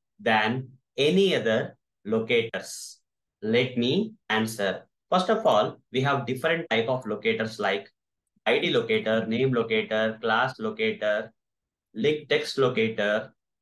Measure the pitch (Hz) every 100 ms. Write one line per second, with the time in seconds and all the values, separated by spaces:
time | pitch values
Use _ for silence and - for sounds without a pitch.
0 | _ - 110 110 110 131 131 - _ -
1 | 147 190 190 135 110 113 - - _ _
2 | 104 113 113 120 113 95 - - - -
3 | _ _ _ _ 107 117 127 117 123 175
4 | 226 - - 110 110 - 98 92 - _
5 | - 185 185 220 160 107 - - _ 127
6 | 135 131 127 127 160 165 - 113 113 127
7 | 107 107 113 110 110 - 101 98 - _
8 | _ _ _ _ 113 123 175 131 113 110
9 | 110 110 110 113 135 120 113 110 107 110
10 | 110 110 113 110 127 - 110 107 110 101
11 | 107 104 113 _ _ _ _ _ _ 107
12 | 143 151 151 151 - - 123 113 110 110
13 | 101 107 - _ _ _